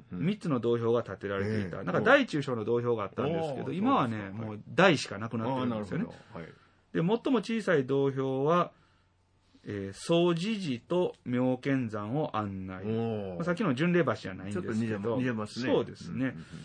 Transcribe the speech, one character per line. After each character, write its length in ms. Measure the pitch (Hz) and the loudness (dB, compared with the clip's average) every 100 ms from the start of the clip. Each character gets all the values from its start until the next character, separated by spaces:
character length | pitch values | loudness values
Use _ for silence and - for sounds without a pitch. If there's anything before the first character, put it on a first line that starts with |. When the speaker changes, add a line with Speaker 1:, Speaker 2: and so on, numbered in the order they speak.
| - | -8
Speaker 1:
う 40 | 90 | -2
ん 40 | |
う 20 | |
ん。 20 | 156 | 0
Speaker 2:
三 140 | 214 | 0
つ 100 | 175 | 0
の 100 | 127 | 0
道 160 | 113 120 | 2 2
標 180 | 117 | 2
が 100 | 120 | 2
建 120 | 110 92 | 0 -6
て 120 | 98 | -4
ら 100 | 98 | -2
れ 60 | 101 | 0
て 220 | 107 95 | 0 -2
い 40 | |
た。 60 | 98 | -4
Speaker 1:
へ 20 | |
ー。 40 | |
Speaker 2:
な 100 | 101 | -2
ん 20 | 170 | 2
か、 60 | |
大 240 | 196 285 262 | 6 6 6
中 140 | 151 | 0
小 160 | 139 120 | -2 -2
の 80 | 107 | 0
道 160 | 120 | 2
標 160 | 120 113 | 2 0
が 60 | |
あ 20 | 98 | -2
っ 60 | |
た 100 | - | -2
ん 80 | 139 | -2
で 100 | 165 | 0
す 100 | 160 | -2
け 80 | 131 | -4
ど、 60 | - | -4
Speaker 1:
お 20 | |
ー。 80 | 185 | -2
Speaker 2:
今 180 | 233 254 | 2 2
は 140 | 127 | 2
ね、 80 | 110 | -2
Speaker 1:
そ 20 | |
う 60 | 98 | -6
で 80 | |
す 20 | 101 | -8
か。 40 | |
は 60 | 110 | -8
い。 40 | |
Speaker 2:
も 40 | 104 | -8
う 60 | - | -4
大 300 | 117 190 135 | 4 6 6
し 100 | - | 0
か 100 | 101 | -6
な 100 | 113 | -4
く 80 | 117 | -4
な 80 | 113 | -2
っ 100 | 131 | 0
て 140 | 123 | 0
る 60 | 110 | -2
ん 20 | |
で 60 | 101 | -2
す 60 | |
よ 60 | 160 | -4
ね。 60 | 233 | -4
Speaker 1:
あ 20 | |
ー、 20 | |
な 60 | - | -8
る 60 | - | -16
ほ 0 | |
ど。 60 | 85 | -14
は 40 | 80 | -14
い。 40 | - _ _ _ | -16 _ _ _
Speaker 2:
で、 300 | 175 170 233 | 0 2 2
最 100 | 320 | 2
も 60 | 247 | 0
小 220 | 190 226 | 0 -2
さ 140 | 196 160 | 2 2
い 100 | 131 | 4
道 260 | 139 139 | 2 2
標 320 | 135 135 131 | 0 -2 0
は、 280 | 143 175 170 - _ _ _ _ _ _ _ _ - | 2 2 2 -4 _ _ _ _ _ _ _ _ -8
え 260 | 101 98 | -6 -6
ー、 0 | |
総 400 | 95 - 170 175 | -6 0 4 4
持 240 | 170 190 220 | 2 0 -2
寺 220 | 175 120 | -4 -4
と 360 | - 175 180 - - | -2 0 0 -2 -2
妙 320 | 123 127 127 | 0 2 0
見 320 | 139 135 117 | 0 0 0
山 260 | 107 104 139 | -4 -4 -2
を 200 | 156 107 | -2 -2
案 280 | 104 95 95 | -2 -4 -8
内。 160 | 92 104 | -6 -2
Speaker 1:
お 20 | |
ー。 480 | 110 117 107 101 180 | 0 0 -2 -4 -4
Speaker 2:
ま 60 | |
あ、 20 | |
さ 80 | 170 | -2
っ 40 | 175 | 0
き 80 | |
の 120 | 202 123 | 0 2
巡 160 | 175 | 2
礼 140 | 175 139 | 4 2
橋 80 | 107 | 0
じ 140 | - | -6
ゃ 40 | |
な 140 | 92 95 | -10 -6
い 40 | |
ん 20 | |
で 0 | |
す 80 | 104 | -4
け 60 | 101 | -2
ど。 60 | |
Speaker 1:
ち 40 | 110 | 0
ょ 20 | |
っ 0 | |
と 60 | 113 | 0
似 40 | |
て 80 | 104 | -2
ま-、 200 | 107 131 | -2 0
似 60 | 127 | 0
て 80 | |
ま 140 | 113 107 | -2 -4
す 180 | 113 131 | -4 0
ね。 60 | |
Speaker 2:
そ 80 | 175 | 2
う 40 | 120 | 0
で 100 | - | -6
す 140 | - | -8
ね。 40 | 110 | -4
Speaker 1:
う 40 | |
ん 20 | |
う 40 | 131 | -4
ん 20 | |
う 40 | |
ん。 140 | 82 - - | -6 -12 -16